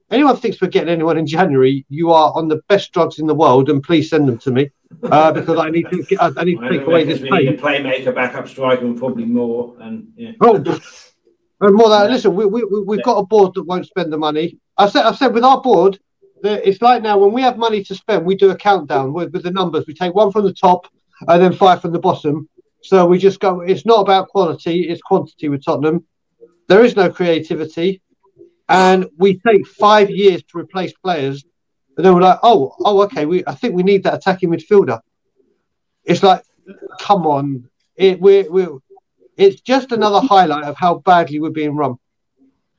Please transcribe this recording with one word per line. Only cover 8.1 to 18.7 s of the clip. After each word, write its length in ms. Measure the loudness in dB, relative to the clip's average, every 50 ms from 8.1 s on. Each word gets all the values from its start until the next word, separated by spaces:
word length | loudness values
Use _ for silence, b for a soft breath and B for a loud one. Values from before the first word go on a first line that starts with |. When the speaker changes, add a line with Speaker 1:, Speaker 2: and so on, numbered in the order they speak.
| -4
Speaker 2:
backup 340 | -4 -6 -6 -6 -10 -14 -14
striker, 360 | -10 -6 -2 -2 -2 -2 -2
and 100 | -6 -6
probably 280 | -6 -6 -8 -6 -6 -6
more. 480 | -4 -2 -2 -2 -4 -4 -6 -8 -10 -16 -20
And, 320 | -18 -16 -16 -16 -16 -20 _
yeah. 160 | -20 -20 -20 -4 0
Speaker 1:
Oh, 140 | 2 2 2 2 -2 -6 -8 -8 B B B B B B B _ _ _ _ _ _ _ _ _
and 160 | 2 2 4
more 140 | 6 4 4
than 120 | 4 4
that, 80 | 2 2
Speaker 2:
Yeah. 40 | 0
Speaker 1:
listen, 200 | 0 -2 -2 0
we, 100 | 0 -2
we, 180 | -2 -2 -4 -4
we, 180 | -4 -6 -6
we've 160 | -4 -6 -6 -4
Speaker 2:
Yeah. 60 | -2
Speaker 1:
got 120 | -2 -2 -2
a 60 | -2
board 300 | 0 2 2 2 2 0
that 80 | -6 -8
won't 220 | -6 -6 -8 -8
spend 260 | -8 _ -6 -6 -6
the 60 | -6 -6
money. 400 | -4 -4 -4 -4 -4 -6 -8 _ _ _ _
I 140 | 0 0 2
said, 160 | 2 0 0
I 60 | 0 0
said 180 | 0 -2 0
with 100 | 0 2
our 200 | 2 2 2 2
board, 360 | 2 2 2 4 2 2 0 -2 _ _ _ _ _ _ _ _
that 260 | -6 -4 -4 -2 -2 -2
it's 140 | 0 2
like 200 | 2 2 2 2
now 140 | 0 0 2
when 160 | 2 2 2
we 80 | 2 0
have 160 | 0 -2 0
money 260 | -2 -2 -2 -2 -4 -6
to 100 | -10 -14
spend, 320 | -12 -6 -4 -4 -2 -2
we 80 | -2 0
do 160 | 2 2 2
a 40 | 2
countdown 600 | 0 0 0